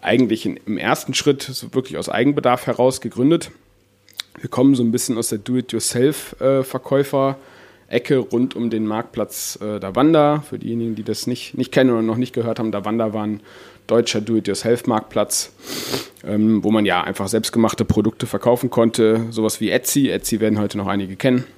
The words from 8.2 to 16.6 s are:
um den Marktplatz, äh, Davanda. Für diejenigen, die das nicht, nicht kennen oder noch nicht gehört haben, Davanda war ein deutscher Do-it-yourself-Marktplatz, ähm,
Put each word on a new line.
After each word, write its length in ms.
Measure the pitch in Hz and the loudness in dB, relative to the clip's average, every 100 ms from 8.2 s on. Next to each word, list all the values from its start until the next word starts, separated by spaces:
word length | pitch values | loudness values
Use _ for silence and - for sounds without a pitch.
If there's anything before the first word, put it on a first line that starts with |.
| 113 120 131 | 2 0 0
um 160 | - 117 | -2 -4
den 160 | 110 107 | -2 -2
Marktplatz, 720 | 107 117 - 104 - - - | -2 -6 -6 -6 -6 -10 -8
äh, 200 | 107 107 | -8 -6
Davanda. 640 | 98 98 143 160 147 151 147 | -4 2 4 6 4 2 -2
Für 100 | - | -10
diejenigen, 360 | 110 117 117 | -6 -4 -4
die 80 | 110 | -6
das 240 | 107 107 - | -6 -4 -4
nicht, 300 | 123 - - | -6 -8 -6
nicht 160 | 127 | 0
kennen 180 | - 131 | 4 4
oder 120 | 117 | 4
noch 160 | 113 113 | 0 0
nicht 160 | 123 | -2
gehört 260 | - 113 113 | -2 -4 -2
haben, 100 | 113 | -2
Davanda 420 | 101 101 113 110 | -4 -4 -2 -2
war 100 | 107 107 | -2 -4
ein 140 | 104 - - - - - | -6 -10 -20 -20 -20 0
deutscher 340 | 113 120 113 | 2 2 -2
Do-it-yourself-Marktplatz, 1300 | 107 110 98 98 113 120 - 110 - - 104 - - _ - - - - - - | 0 0 0 -4 0 0 2 -2 0 -4 -2 -2 -8 _ -14 -10 -6 -8 -8 -16
ähm, 380 | - 107 107 110 | -6 2 4 4